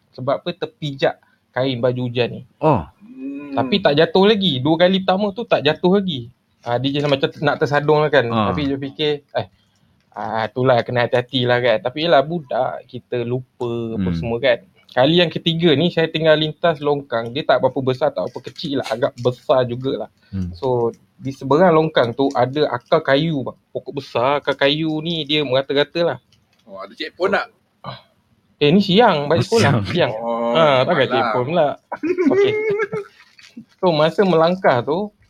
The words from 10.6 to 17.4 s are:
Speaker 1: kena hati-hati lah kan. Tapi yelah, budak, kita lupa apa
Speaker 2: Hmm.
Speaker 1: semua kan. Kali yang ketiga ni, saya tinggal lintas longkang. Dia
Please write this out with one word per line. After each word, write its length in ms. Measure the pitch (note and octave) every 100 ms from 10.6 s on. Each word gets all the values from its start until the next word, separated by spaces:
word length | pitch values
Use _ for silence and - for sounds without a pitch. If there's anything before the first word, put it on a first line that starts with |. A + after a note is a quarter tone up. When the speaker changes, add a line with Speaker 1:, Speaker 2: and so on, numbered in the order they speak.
| C3 A#2+
Speaker 1:
kena 220 | A2 A#2+
hati-hati 420 | A#2 B2 B2 C3
lah 140 | B2 B2
kan. 180 | B2 G#2+
Tapi 180 | A2+ D3
yelah, 220 | E3 C#3+
budak, 640 | D3+ F3 C3+ A2+ B2+ - -
kita 340 | B2 - B2
lupa 460 | A#2+ B2+ B2+ - A#2+ A#2 A2+
apa 120 | A2+ F#2
Speaker 2:
Hmm. 80 |
Speaker 1:
semua 240 | E2+ A#2 A#2
kan. 240 | C3 A#2 - _ -
Kali 260 | B2 C#3 F3
yang 120 | E3
ketiga 420 | - E3+ E3 F3
ni, 140 | C3+ E3+
saya 180 | E3 D#3+
tinggal 280 | D#3+ D#3+
lintas 440 | D3+ D#3 - E3+ D3
longkang. 520 | C#3+ C#3+ C#3 A#2 A#2
Dia 120 | C3